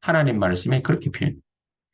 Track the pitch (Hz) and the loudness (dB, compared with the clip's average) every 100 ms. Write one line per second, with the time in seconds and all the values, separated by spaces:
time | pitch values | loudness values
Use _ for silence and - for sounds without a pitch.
0 | - 165 139 107 92 90 - 131 - - | 0 2 2 2 0 0 0 -2 0 -2
1 | - - - - _ _ _ _ _ | -2 -2 -4 -4 _ _ _ _ _